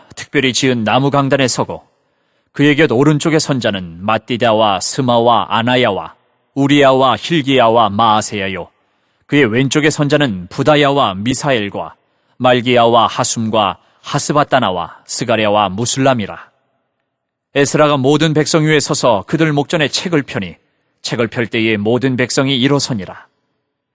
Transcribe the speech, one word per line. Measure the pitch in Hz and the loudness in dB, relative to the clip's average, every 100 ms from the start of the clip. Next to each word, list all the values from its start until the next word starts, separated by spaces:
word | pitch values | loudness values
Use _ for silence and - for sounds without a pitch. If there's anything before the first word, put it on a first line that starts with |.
| - - | -20 -18
특별히 | - 143 131 | -6 -2 -2
지은 | - 135 120 | 0 0 0
나무 | 107 123 139 | 0 0 0
강단에 | 139 135 139 123 | 0 0 0 0
서고 | - - 82 _ _ _ _ _ _ _ | -2 -6 -10 _ _ _ _ _ _ _
그의 | - 147 147 | 0 2 4
곁 | 160 | 2
오른쪽에 | 117 147 147 170 156 | 2 2 2 0 0
선 | 147 135 | 0 -2
자는 | 110 98 87 85 | -2 -4 -8 -8
마띠다와 | 104 110 - 120 120 110 107 98 | -4 -4 -4 -2 2 2 2 0
스마와 | - - 123 120 117 110 90 | -2 -2 0 2 4 2 0
아나야와 | 113 117 127 117 92 80 - _ _ _ | -2 0 0 0 -2 -8 -16 _ _ _
우리야와 | 139 139 143 135 135 131 110 | -2 2 4 4 4 2 0
힐기야와 | - 165 131 131 113 117 107 | -2 -2 0 2 4 4 2
마아세야요, | 101 113 110 - 104 98 90 82 _ _ _ _ _ - | 2 2 2 0 -6 -6 -8 -12 _ _ _ _ _ -2
그의 | 147 120 | 2 2
왼쪽에 | 117 135 151 151 | 2 0 0 0
선 | 147 143 | 0 0
자는 | 147 139 95 90 | 0 0 -4 -8
부다야와 | - 147 147 143 143 113 95 | -2 2 2 2 2 0 -2
미사엘과 | 110 135 147 123 101 98 80 - _ _ _ - | -4 -2 0 -2 -2 -8 -12 -16 _ _ _ -2
말기야와 | 127 123 120 120 117 117 104 | 2 2 2 4 4 4 2
하숨과 | - 123 120 110 110 95 - _ _ | 0 -4 -4 -2 0 -2 -4 _ _
하스바따나와 | - 143 - 147 143 135 104 90 80 - - | -6 -4 0 0 2 0 0 -4 -8 -12 -10
스가랴와 | - 120 110 104 104 98 | -6 -2 0 2 2 0
무슬람이라. | 95 120 135 135 120 92 82 - _ _ _ _ _ _ _ _ _ _ 143 | -2 -4 0 0 0 -4 -12 -20 _ _ _ _ _ _ _ _ _ _ -2
에스라가 | 139 151 151 147 | 0 2 2 2
모든 | 131 147 160 151 | 2 2 2 0
백성 | 139 165 151 | 0 2 2
위에 | 151 | 0
서서 | - 147 135 101 - | 0 0 0 0 -2
그들 | 156 160 | -2 0
목전에 | 143 135 170 139 | -2 -2 -2 -2
책을 | - 185 156 | -4 -4 -4
펴니, | - 120 90 - _ _ _ _ | -4 -8 -8 -12 _ _ _ _
책을 | - 117 113 | -8 -4 -4
펼 | 127 110 | -4 -4
때에 | 117 113 104 | -2 0 0
모든 | 107 120 131 123 | 0 0 0 -2
백성이 | 127 - 135 131 | -2 -2 0 0
일어서니라. | 131 143 - 110 90 - - _ _ _ _ _ _ | 0 0 -2 -6 -10 -16 -20 _ _ _ _ _ _